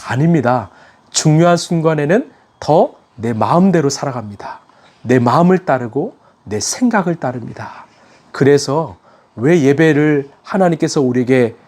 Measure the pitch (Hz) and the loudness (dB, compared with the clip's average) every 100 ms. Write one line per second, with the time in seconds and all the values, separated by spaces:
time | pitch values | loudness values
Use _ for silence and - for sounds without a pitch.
0 | - 127 160 165 120 123 98 - - _ | -6 -2 2 2 0 -2 -4 -14 -20 _
1 | _ - 156 151 175 170 - 170 160 156 | _ -2 2 4 4 2 0 -2 0 0
2 | 147 202 311 _ _ _ - 156 262 - | 0 0 -2 _ _ _ 0 2 2 -4
3 | _ - 113 110 107 160 190 170 139 139 | _ -10 -6 -2 0 2 4 2 0 -2
4 | 143 123 107 98 - - _ _ _ _ | -6 -8 -10 -14 -16 -18 _ _ _ _
5 | 110 127 120 135 175 185 180 131 120 127 | 0 2 2 4 4 2 0 -4 -2 -6
6 | 202 - _ _ - 104 - - 247 220 | -6 -10 _ _ -10 -8 -6 -4 -2 0
7 | 175 165 135 123 120 - - - - _ | -2 -4 -6 -8 -12 -14 -16 -18 -20 _
8 | _ _ _ - 139 143 139 143 147 92 | _ _ _ 0 2 2 2 -4 -6 -12
9 | _ _ _ - 127 175 135 143 160 143 | _ _ _ -4 0 2 4 4 2 2
10 | 151 147 139 _ - 196 180 160 160 160 | 2 0 -4 _ -8 0 0 0 -2 0
11 | 131 123 123 131 117 - | 0 0 2 2 0 -4